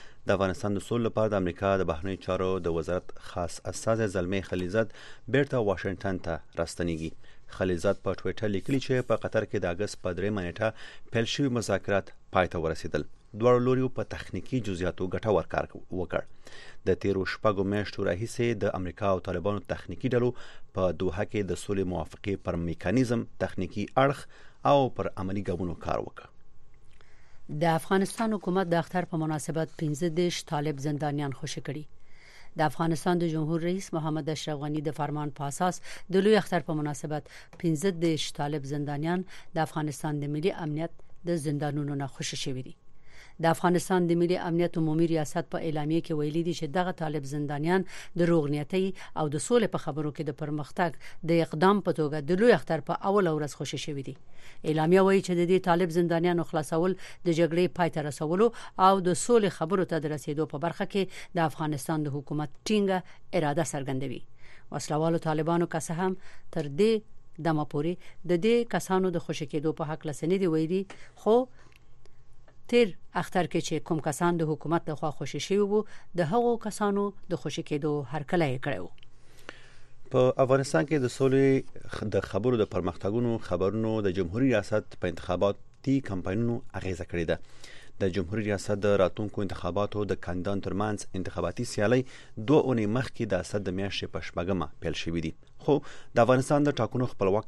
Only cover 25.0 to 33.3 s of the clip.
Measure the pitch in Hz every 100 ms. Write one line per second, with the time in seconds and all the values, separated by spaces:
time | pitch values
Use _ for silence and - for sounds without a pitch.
25 | 92 - 95 98 98 90 90 82 - -
26 | - - - - - - - - - -
27 | - - - - - 147 165 160 - 190
28 | 190 - 220 214 - 185 175 170 160 180
29 | 175 165 156 156 - 160 156 - 156 143
30 | 170 160 175 - - 151 147 139 143 147
31 | 147 143 143 139 147 - 135 143 151 -
32 | - - - - - - 151 - 165 160
33 | 185 175 170